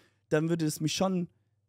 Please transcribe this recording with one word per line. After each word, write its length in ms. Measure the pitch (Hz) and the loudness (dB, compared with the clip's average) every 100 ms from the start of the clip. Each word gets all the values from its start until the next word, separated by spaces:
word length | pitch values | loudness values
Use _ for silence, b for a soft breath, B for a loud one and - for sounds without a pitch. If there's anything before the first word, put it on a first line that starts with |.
| b b b | b b b
dann 200 | 156 160 | 0 2
würde 180 | 170 156 | 0 0
es 140 | 151 | -2
mich 140 | 156 | -2
schon 340 | - 190 185 175 - _ _ | 0 0 0 -2 -8 _ _